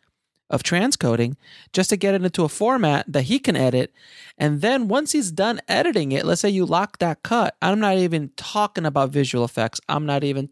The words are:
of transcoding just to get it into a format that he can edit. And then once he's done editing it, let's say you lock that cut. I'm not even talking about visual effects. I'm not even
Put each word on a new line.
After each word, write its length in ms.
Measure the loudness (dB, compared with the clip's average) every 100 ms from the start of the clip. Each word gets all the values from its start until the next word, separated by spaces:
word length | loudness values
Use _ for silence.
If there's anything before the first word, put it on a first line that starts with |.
| _ _ _ _ -4
of 140 | -4
transcoding 720 | 0 0 0 0 0 2 0 -4 -14 -20 -6
just 160 | -2 0
to 80 | 2
get 160 | 2
it 100 | 2
into 200 | 0 0
a 60 | -2
format 540 | 0 0 2 2 2 0
that 160 | -2
he 160 | 0 0
can 160 | 0 2
edit. 360 | 2 2 -2 _ -20 -20 -16 -2
And 240 | -2 0
then 260 | 0 0 0
once 260 | 0 0
he's 180 | -2 -2
done 280 | -2 -2 -2 -2
editing 440 | 0 2 0 0
it, 120 | 0
let's 180 | 0 0
say 80 | 0
you 160 | 0 0
lock 320 | 0 -2 -2
that 240 | -2 -2
cut. 320 | -2 0 0 -2
I'm 160 | 0 2
not 180 | 2 2
even 320 | 2 0 -4 -10
talking 480 | -6 -2 -2 -2 -2
about 240 | 0 0
visual 340 | 0 0 0
effects. 380 | -2 -2 -4 -4 -4
I'm 160 | -4 -2
not 180 | -2
even 260 | -2 -4 -6